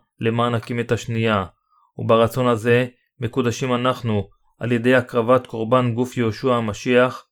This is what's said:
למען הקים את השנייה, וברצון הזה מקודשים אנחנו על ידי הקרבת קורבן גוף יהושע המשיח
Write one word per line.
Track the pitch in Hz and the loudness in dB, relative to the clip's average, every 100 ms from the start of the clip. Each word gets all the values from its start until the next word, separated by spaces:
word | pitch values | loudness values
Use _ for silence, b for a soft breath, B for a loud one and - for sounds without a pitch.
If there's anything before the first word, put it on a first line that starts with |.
| _ - | _ -6
למען | 117 117 120 | -2 0 0
הקים | 117 - 120 | -2 -4 -6
את | 117 | -2
השנייה, | 113 - 113 113 104 90 _ _ _ _ - | -4 -4 -2 0 0 -2 _ _ _ _ -8
וברצון | 110 113 113 131 123 | 2 4 4 2 0
הזה | 113 120 120 123 _ _ - | 0 2 2 0 _ _ -10
מקודשים | 117 135 120 113 131 123 | -6 -2 -2 -2 -4 -2
אנחנו | 127 123 117 104 98 _ _ - | -2 -2 -2 -4 -4 _ _ -10
על | 117 | -2
ידי | 120 120 127 | 0 4 2
הקרבת | 123 123 113 127 127 | 2 -2 2 2 0
קורבן | 113 113 127 123 | -8 0 2 2
גוף | 113 123 131 | -2 -2 -2
יהושע | 113 104 131 | -2 -2 0
המשיח | 120 113 101 131 123 127 - _ | 0 -2 -6 2 4 4 0 _